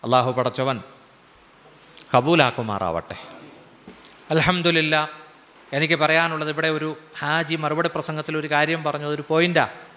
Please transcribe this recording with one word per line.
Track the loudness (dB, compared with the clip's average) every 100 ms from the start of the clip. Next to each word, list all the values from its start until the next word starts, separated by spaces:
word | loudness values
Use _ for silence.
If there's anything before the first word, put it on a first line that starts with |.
അല്ലാഹു | 2 2 2
പടച്ചവൻ | 0 -2 -2 -4 -4 -8 -20 -20 _ _ -20 -20 -20 -20 -20 -20 -20 0 0
കബൂലാക്കുമാറാവട്ടെ. | 4 4 2 0 -4 -4 -2 -4 -6 -14 -14 -20 -20 -20 -20 -20 -20 -20 -20 -20 0
അൽഹംദുലില്ലാ, | 2 2 4 4 4 2 0 0 -8 -20 -20 _ -20 -6
എനിക്ക് | -2 2
പറയാനുള്ളത്, | 4 4 4 2 -2 -4
ഇവിടെ | -2 -2
ഒരു | 0 -4 -8 -16 -8
ഹാജി | -2 0 0 -2
മറുപടി | -2 0 -2
പ്രസംഗത്തിൽ | -2 -4 -6 -4 -6
ഒരു | 0
കാര്യം | 0 2 0
പറഞ്ഞു, | -2 -4 -4
അതൊരു | -6 0
പോയിൻ്റാ. | 2 4 2 0 -4 -20